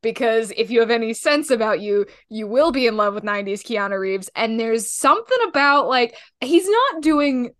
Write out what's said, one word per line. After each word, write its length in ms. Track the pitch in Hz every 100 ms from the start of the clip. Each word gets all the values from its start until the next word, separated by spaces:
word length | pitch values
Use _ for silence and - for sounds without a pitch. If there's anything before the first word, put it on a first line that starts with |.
Because 500 | 226 220 240 226 220 -
if 140 | 214
you 80 | 233
have 100 | 226
any 240 | 233 226
sense 380 | 226 311 294 302
about 280 | 240 220 180
you, 280 | 208 202 196 - _
you 200 | 220 208
will 240 | 240 330
be 160 | 262 240
in 100 | 214
love 160 | 208
with 100 | 202
nineties 400 | 208 208 196 196
Keanu 360 | - 214 196 196
Reeves. 320 | 190 190 190 -
And 240 | 220 226
there's 320 | 226 226 208
something 460 | - 277 381 466 508 440
about, 400 | 294 285 285 254
like, 280 | 254 240 - - _
he's 260 | 254 339 381
not 360 | 440 539 330
doing 480 | 311 294 285 254 240